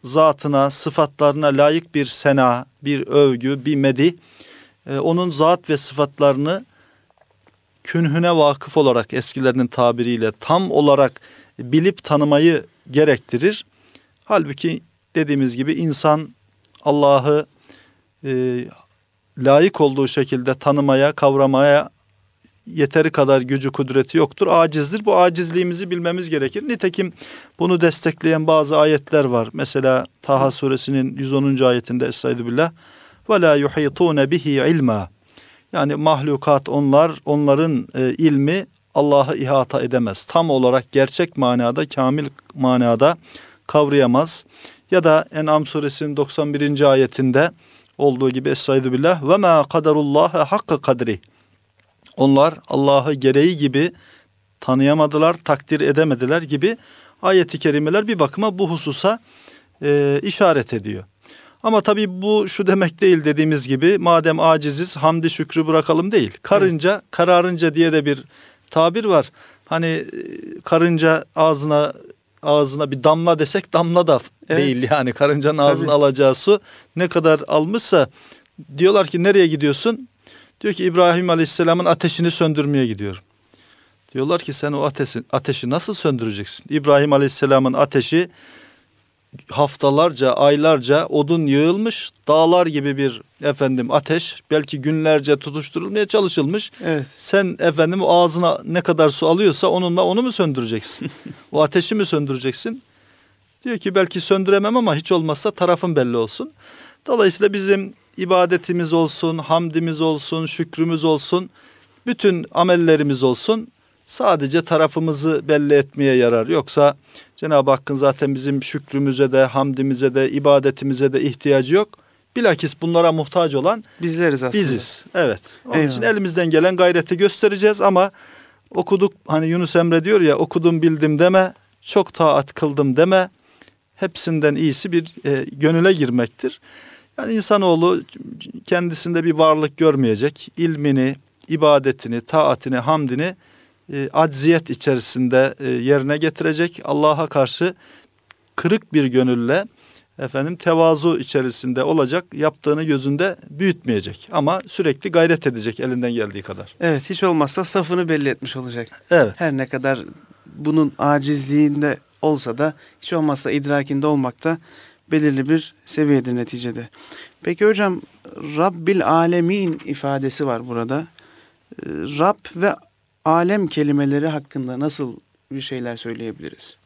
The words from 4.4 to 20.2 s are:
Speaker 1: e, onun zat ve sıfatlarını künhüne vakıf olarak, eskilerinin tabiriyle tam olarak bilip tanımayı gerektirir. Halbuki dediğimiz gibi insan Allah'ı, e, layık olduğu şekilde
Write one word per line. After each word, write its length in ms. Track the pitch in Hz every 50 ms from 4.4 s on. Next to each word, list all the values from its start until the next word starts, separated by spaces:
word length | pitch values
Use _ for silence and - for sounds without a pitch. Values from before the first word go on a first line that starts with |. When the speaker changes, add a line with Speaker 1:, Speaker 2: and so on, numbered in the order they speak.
| - - - - - _ _ _ _
Speaker 1:
e, 120 | - 139 139
onun 320 | 151 165 165 175 180 180
zat 400 | 151 139 156 160 180 175 _ -
ve 60 | 156
sıfatlarını 880 | 139 - - 135 143 147 139 143 - 147 143 135 135 143 156 180 196 254 _ _ _ _ _ _ _ _ _ _ _ _ _ _ _ _ _ _ _ _ _ _ _ _
künhüne 520 | - - 170 170 151 143 170 170 175 170
vakıf 400 | 160 147 147 139 139 - 139 -
olarak, 380 | 160 143 135 120 117 104 _ -
eskilerinin 520 | 127 123 - - 135 131 127 123 131 127
tabiriyle 640 | 120 - - 123 120 117 120 117 120 120 113 110 110 104 _
tam 300 | - - 160 180 190 180
olarak 500 | - 151 147 143 139 135 135 123 _ - - - - - _ _ _ -
bilip 460 | 120 120 127 160 165 196 196 - _
tanımayı 600 | - 151 147 147 147 147 143 160 170 165 147 - _ _ _ _ 143
gerektirir. 760 | 127 143 156 151 135 117 _ - - 120 147 202 214 - - _ _ _ _ _ _ - _ _ _ _ _
Halbuki 560 | - 214 190 160 143 139 139 - 170 156 - _ _ _ _ _ _ _
dediğimiz 420 | 165 156 147 147 139 135 127 117
gibi 160 | 123 131 147
insan 560 | 160 165 170 160 143 - - 156 151 156 156 - - _ _ _ _ _ _ _ _ _ -
Allah'ı, 600 | 147 147 147 143 139 139 135 123 147 147 151 151 _ _ _ _ _ - _ _ _ _ _ _ _ _ _ -
e, 400 | 135 131 127 127 127 123 123 120 110 - - _ _ _ _ _ _ _ _ _ _ _ -
layık 420 | 127 131 139 147 170 196 - -
olduğu 280 | 156 139 135 139 135 123
şekilde 460 | - 147